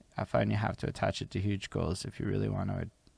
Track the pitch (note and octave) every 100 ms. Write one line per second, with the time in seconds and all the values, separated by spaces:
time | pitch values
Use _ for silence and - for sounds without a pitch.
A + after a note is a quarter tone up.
0 | - - G2 A#2 G#2+ G#2 A2 - - -
1 | G2+ - - F#2+ G2 G2 - - E2+ F2+
2 | - - G2 G2+ G2+ G2 F#2+ F#2 F2 -
3 | -